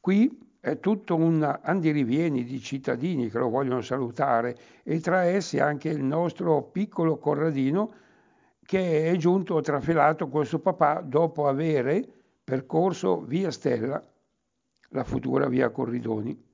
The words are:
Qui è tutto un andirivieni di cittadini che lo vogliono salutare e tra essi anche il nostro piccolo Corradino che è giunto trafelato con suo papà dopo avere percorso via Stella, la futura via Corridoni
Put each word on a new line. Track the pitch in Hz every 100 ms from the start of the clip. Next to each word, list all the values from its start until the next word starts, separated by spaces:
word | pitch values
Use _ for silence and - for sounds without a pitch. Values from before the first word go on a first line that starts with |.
Qui | - 202 254 - - _
è | 117 156
tutto | 190 214 - 165
un | 165 160 147 -
andirivieni | - 185 156 147 120 139 170 135
di | 120 131
cittadini | 104 139 135 123 156 160 117
che | 113
lo | 127
vogliono | 127 135 117
salutare | 107 127 123 120 139 117 120 123 - -
e | - 160
tra | 165 185
essi | 175 196 175 139
anche | 143 147 -
il | 151
nostro | 135 156 170 - 175 151
piccolo | 120 - 202 - 165 151
Corradino | 147 143 160 139 135 175 214 - _ _ _ _ _ _ -
che | 190 180 156 160
è | 175
giunto | 160 185 175 165
trafelato | 151 143 139 165 147 156 156
con | 143 143
suo | 160
papà | 190 - 147 156
dopo | 165 139 165 165 143
avere | 139 160 147 123 180 262 _ _ _
percorso | - 131 135 160 185 175 190 170
via | 120 156 190
Stella, | - 147 117 120 143 - _ _ _ _ _ _ _ _
la | 135 -
futura | 131 131 135 139
via | 127 123
Corridoni | - 120 120 117 110 110 - _